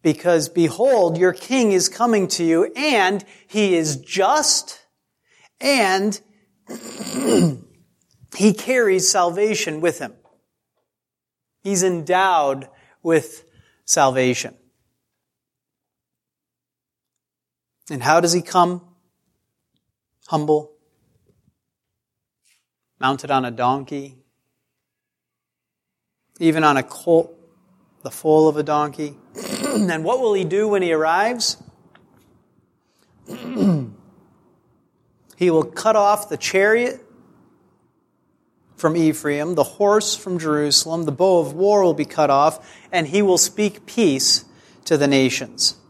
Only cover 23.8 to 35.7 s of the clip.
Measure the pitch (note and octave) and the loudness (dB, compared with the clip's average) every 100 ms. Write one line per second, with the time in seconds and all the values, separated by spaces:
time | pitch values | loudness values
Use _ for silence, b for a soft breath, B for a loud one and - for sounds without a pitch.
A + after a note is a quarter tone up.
23.8 | C3+ C#3+ C#3 B2+ _ _ _ _ _ _ | -6 -12 -12 -20 _ _ _ _ _ _
24.8 | _ _ _ _ _ _ _ _ _ _ | _ _ _ _ _ _ _ _ _ _
25.8 | _ _ _ _ _ _ E3 D#3 D#3 C#3 | _ _ _ _ _ _ 0 4 4 2
26.8 | B2+ - - E3 E3 - _ _ _ _ | -2 -8 2 2 2 -12 _ _ _ _
27.8 | _ _ C3 - D#3 D#3 D#3 D3+ D3+ D3 | _ _ -18 -6 2 4 4 0 -2 -2
28.8 | D3 C#3 D3 C#3+ _ - - - C#4+ A3+ | -4 -6 -12 -12 _ -16 -12 -8 -4 -2
29.8 | F#3+ D#3+ D#3+ B3+ A#3+ G3 E3 G3 G#3+ G3+ | -2 -2 -2 0 0 0 -2 -2 0 0
30.8 | F3 D#3 D#3 E3+ A3 B3 - - - _ | 0 0 2 0 0 -2 -6 -6 -16 _
31.8 | _ _ _ _ _ _ _ _ _ _ | _ _ _ _ _ _ _ _ _ _
32.8 | _ _ _ _ - B3 A#3+ B3 G3 D#3 | _ _ _ _ -18 -16 -10 -2 0 0
33.8 | A#2 G#2 _ _ _ _ _ _ _ _ | -4 -16 _ _ _ _ _ _ _ _
34.8 | _ _ _ _ _ _ F3 D#3+ D#3 | _ _ _ _ _ _ 2 2 0